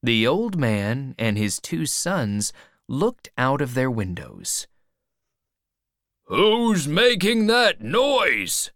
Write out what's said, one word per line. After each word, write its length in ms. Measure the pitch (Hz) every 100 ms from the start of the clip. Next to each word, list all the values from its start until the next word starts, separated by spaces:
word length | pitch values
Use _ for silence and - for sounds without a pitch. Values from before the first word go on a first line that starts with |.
The 240 | - 113 113
old 300 | 170 233 185
man 580 | 123 104 101 123 135 -
and 180 | 113 104
his 240 | 104 -
two 240 | - 165
sons 680 | 156 - - 190 110 104 104 - - _ _
looked 400 | 135 208 - - -
out 240 | 127 139
of 140 | 139
their 160 | 123 131
windows. 760 | 117 98 87 65 50 - - - _ _ _ _ _ _ _ _ _ _ _ _ _ _ _
Who's 640 | _ 98 208 226 233 196 143
making 600 | 160 247 233 196 226 214
that 340 | 240 226 -
noise? 880 | 107 190 269 262 190 113 90 - -